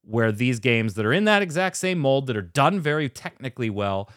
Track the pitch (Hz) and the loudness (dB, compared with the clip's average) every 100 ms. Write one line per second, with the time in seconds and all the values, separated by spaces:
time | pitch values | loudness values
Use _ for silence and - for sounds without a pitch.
0 | - 113 113 107 123 120 127 117 113 95 | -4 0 2 2 0 0 2 2 0 -2
1 | 107 165 214 202 185 160 185 - 185 180 | 0 2 4 2 2 -2 -2 -2 -2 0
2 | 135 135 131 107 87 143 147 196 147 156 | 2 2 0 -4 -2 2 2 2 0 -2
3 | 143 - 180 - 131 - 113 101 101 95 | -4 -6 -14 -12 -12 -4 -4 0 -2 -2
4 | 101 | -6